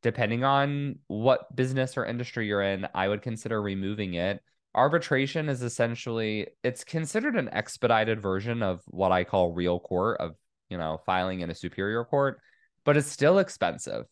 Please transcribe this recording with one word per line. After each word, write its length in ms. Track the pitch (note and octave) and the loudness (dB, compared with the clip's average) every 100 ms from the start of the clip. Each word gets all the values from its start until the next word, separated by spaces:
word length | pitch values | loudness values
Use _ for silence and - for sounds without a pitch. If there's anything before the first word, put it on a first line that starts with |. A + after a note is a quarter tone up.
depending 400 | A#2+ A2+ A2 A#2 | -2 0 0 2
on 560 | C3+ C#3 C#3+ C#3+ C#3+ - _ | 2 4 2 0 -4 -6 _
what 480 | G#2 A#2+ C3 - | 0 4 2 0
business 420 | - B2+ C3 B2+ - | -2 0 0 -2 -2
or 80 | |
industry 440 | A#2 A#2+ A#2+ - G#2+ | -4 -4 -6 -4 0
you're 140 | G2+ | 2
in, 260 | G2 G2 F#2+ | 2 0 -4
I 160 | - F#2+ | 0 0
would 140 | G#2+ | 0
consider 400 | A2+ A2 A2+ A2 | -2 -8 -4 -2
removing 520 | G#2 G2 F#2+ G#2 G2 | -2 -2 -2 -2 -4
it. 280 | F2 F2+ G2+ _ _ _ | -2 -2 -4 _ _ _
Arbitration 720 | - C3+ E3+ - C3+ C3+ D#3+ D3+ | 2 4 2 0 0 0 -2 -4
is 140 | C3 | -4
essentially, 840 | B2 - A#2 A#2 - A2+ A2 G#2+ - _ | -4 0 0 0 -4 -2 -2 -2 -6 _
it's 200 | B2+ B2+ | -4 -4
considered 520 | - E3 D#3+ A3 C#4 A#3 | -6 -4 -2 -2 0 -2
an 120 | B2+ | -2
expedited 680 | - - - A#2+ A2+ A2 G#2+ | -4 -6 -2 2 4 4 0
version 420 | G2+ F#2+ A2 A#2 | 0 -2 -2 -2
of 200 | G2+ F2 - | 0 -2 -6
what 260 | F2 F#2+ | 0 2
I 100 | F#2 | 4
call 280 | F2+ G2 F2+ | 2 2 2
real 260 | E2+ F2 F2 | 2 0 0
court, 420 | - F2+ G2+ - | -2 0 0 0
of, 140 | E2 D#2 _ _ _ | -6 -8 _ _ _
you 100 | F2+ | -6
know, 220 | D#2+ D#2 - | -4 -4 0
filing 340 | F#2 F#2 F#2 | 0 0 -2
in 100 | E2+ | -6
a 40 | |
superior 500 | E2 F2 - G2 A2+ | -6 -8 -4 -2 -2
court, 360 | A#2 C#3 C#3 - _ _ _ _ | 0 0 0 -2 _ _ _ _
but 120 | - D3 | 2 4
it's 120 | D3 | 2
still 300 | - C#3+ F#3+ | 2 4 6
expensive 680 | F#3+ - F2+ - - G#1 - | 2 -2 -4 -2 -8 -8 -10